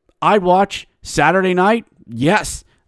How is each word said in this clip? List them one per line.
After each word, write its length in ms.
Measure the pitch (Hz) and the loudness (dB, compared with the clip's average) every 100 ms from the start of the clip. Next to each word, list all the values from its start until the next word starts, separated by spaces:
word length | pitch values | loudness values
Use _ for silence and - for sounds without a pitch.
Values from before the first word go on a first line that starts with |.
| _ _ | _ _
I'd 220 | 156 208 | 0 2
watch 440 | 180 185 202 - - _ | 2 2 0 -4 -16 _
Saturday 520 | - - 180 190 185 | -8 -2 0 2 0
night. 320 | 180 180 - - _ - | 0 0 0 -4 _ -16
Yes, 580 | 117 143 202 - - - _ | -4 0 0 -2 -12 -16 _